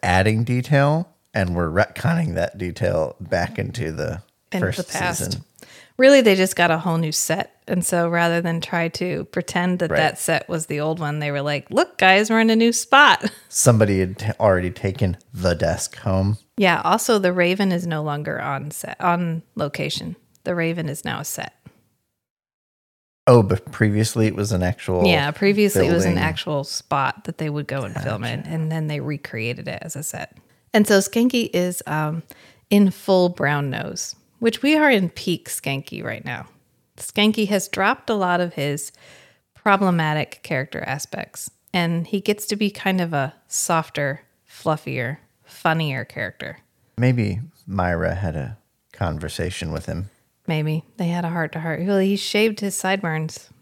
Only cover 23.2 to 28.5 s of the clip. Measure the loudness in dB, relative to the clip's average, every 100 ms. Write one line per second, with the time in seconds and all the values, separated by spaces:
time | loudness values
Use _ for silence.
23.2 | 6 8 6 0 -2 0 2 2 0 2
24.2 | 0 0 -2 0 0 -2 -2 2 4 4
25.2 | 0 0 0 2 2 2 2 2 2 2
26.2 | 0 -2 -4 -4 -4 -10 -4 -2 -2 -4
27.2 | -12 -8 -6 -6 -6 -6 -6 -6 -6 -4
28.2 | -6 -8 -6